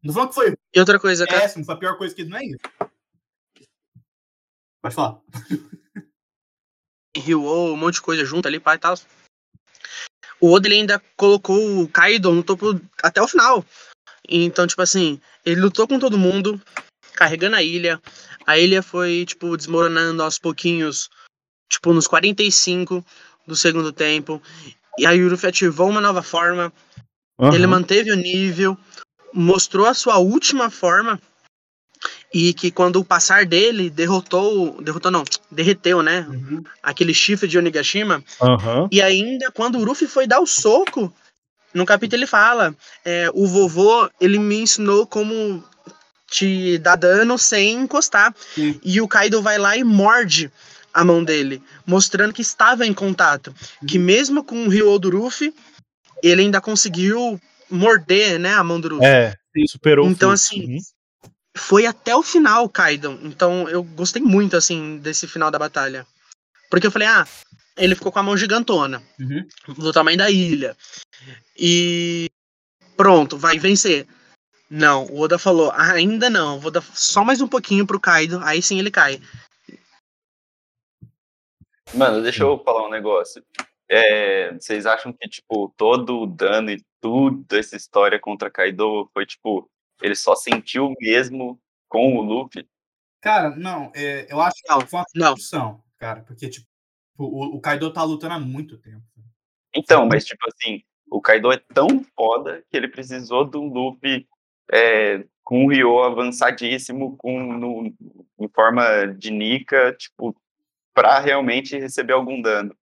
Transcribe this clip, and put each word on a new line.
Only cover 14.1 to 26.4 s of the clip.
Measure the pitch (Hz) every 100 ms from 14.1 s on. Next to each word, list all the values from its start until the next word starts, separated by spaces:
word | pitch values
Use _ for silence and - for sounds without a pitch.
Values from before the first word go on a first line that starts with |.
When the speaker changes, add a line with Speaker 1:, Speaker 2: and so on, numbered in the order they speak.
| _ -
Speaker 2:
Então, | 170 175 175 175
tipo | -
assim, | 180 190 165 139 _ _ 170
ele | 170
lutou | 190 190 226
com | 269
todo | 262 208
mundo, | 180 196 196 208 _ - - _ _
carregando | - 165 160 190 214
a |
ilha. | 160 175 170 165 - - - - -
A | 160
ilha | 175 190
foi, | 185 180 175 175 175
tipo, | - 175 170
desmoronando | 147 165 170 165 165 165
aos | 156 -
pouquinhos, | 170 151 175 170 156 131 - _ _ _ _ _ _
tipo, | - 175
nos | 170 151
quarenta | 165 196 202
e | 208
cinco | 175 - 180 175 180 175 - - _ -
do | 156
segundo | 170 165 156
tempo. | 151 156 151 147 156 - - 139 _ _ -
E | 151
aí | 175
o | 180
Luffy | 175 180
ativou | - 180 151 185
uma | 214
nova | 202 185
forma. | 170 170